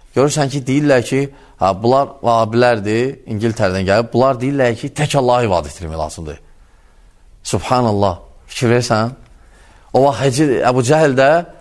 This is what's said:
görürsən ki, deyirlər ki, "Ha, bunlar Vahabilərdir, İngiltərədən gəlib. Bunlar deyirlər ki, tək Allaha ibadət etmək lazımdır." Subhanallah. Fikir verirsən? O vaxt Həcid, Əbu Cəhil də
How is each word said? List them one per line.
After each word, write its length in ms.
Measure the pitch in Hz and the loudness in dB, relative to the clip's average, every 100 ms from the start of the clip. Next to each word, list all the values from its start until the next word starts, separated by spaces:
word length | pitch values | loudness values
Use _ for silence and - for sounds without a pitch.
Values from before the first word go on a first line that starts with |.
| - 123 | -6 0
görürsən 340 | 143 151 135 | 0 2 -2
ki, 140 | 139 127 | -4 -2
deyirlər 380 | 139 147 127 113 | 0 2 2 2
ki, 140 | 135 139 - - - | -2 -4 -8 -14 -2
"Ha, 160 | 92 | 0
bunlar 340 | 95 120 135 135 - | 0 2 2 0 -4
Vahabilərdir, 1000 | 120 113 110 117 123 110 104 113 131 - - | 0 2 2 2 2 2 0 -2 -2 -6 -10
İngiltərədən 580 | 107 113 107 98 95 92 | -4 -2 0 -2 0 0
gəlib. 260 | 107 113 | 0 0
Bunlar 220 | 117 135 117 | 2 2 0
deyirlər 400 | 131 143 120 110 | -2 0 0 -2
ki, 140 | 143 | -8
tək 260 | - 147 143 | -4 -2 0
Allaha 280 | 123 123 | 2 2
ibadət 380 | 113 87 73 - | 2 -2 -4 -12
etmək 160 | 82 80 | -10 -8
lazımdır." 400 | 78 - 78 71 - - _ _ _ - - _ - - | -8 -10 -14 -14 -20 -20 _ _ _ -20 -20 _ -20 -18
Subhanallah. 760 | - 98 - 127 117 101 98 85 - - - | -6 -6 -2 0 0 0 0 -2 -12 -20 -16
Fikir 220 | - 117 | -4 0
verirsən? 420 | 120 117 110 117 135 - - - - - - - | 0 0 -2 -2 -8 -20 -20 -20 -20 -20 -20 -4
O 100 | 127 | 0
vaxt 180 | 139 110 | 2 2
Həcid, 280 | 135 123 151 110 123 | -2 0 0 2 0
Əbu 120 | 127 | 0
Cəhil 300 | 123 156 147 127 | 2 2 2 4
də 300 | 135 170 170 - | 4 2 -2 -16